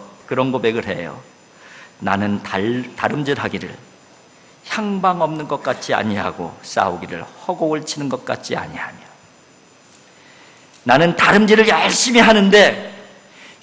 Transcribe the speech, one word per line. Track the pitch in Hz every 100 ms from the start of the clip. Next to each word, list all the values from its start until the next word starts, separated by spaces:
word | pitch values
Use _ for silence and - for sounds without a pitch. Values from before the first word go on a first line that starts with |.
| - - -
그런 | 127 131
고백을 | 123 113 113 104
해요. | 87 82 69 - - _ - - - - -
"나는 | 95 98 104 101
달-, | - 95 107 123 123 -
다름질하기를 | 107 143 143 131 110 95 87 - - - _ - _ _ - _ -
향방 | - 208 196 190 175
없는 | 160 156 147
것 | 139
같지 | 135 120 -
아니하고 | 110 107 98 90 - 85 -
싸우기를 | - - 98 87 87 87
허공을 | - - - 175 160 156 151
치는 | 147 139
것 | 127 -
같지 | 123 - 120
아니하며." | - - - - - - - _ _ _ _ _ _ - _ - - - - - - -
나는 | 123 135 170 170
다름질을 | 151 202 214 214 220
열심히 | 160 190 - 254 240
하는데 | 220 220 196 208 165 107 - - - - - - - -